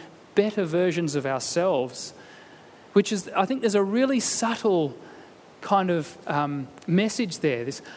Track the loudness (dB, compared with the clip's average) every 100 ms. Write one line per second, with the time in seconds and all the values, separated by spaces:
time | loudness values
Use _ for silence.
0 | -14 -20 -4 2 2 2 0 2 2 2
1 | 0 -2 -2 -2 -2 0 2 0 -2 -6
2 | -14 -16 -20 -20 -20 -20 -20 -20 0 2
3 | 2 -2 -4 -2 0 0 2 2 2 2
4 | 2 2 0 0 -2 0 2 2 2 -4
5 | -18 -20 -20 -20 -20 -12 0 2 2 0
6 | -2 -10 -4 -2 0 -4 -8 -10 0 2
7 | 2 0 -4 -2 -2 -2 -4 -8 -12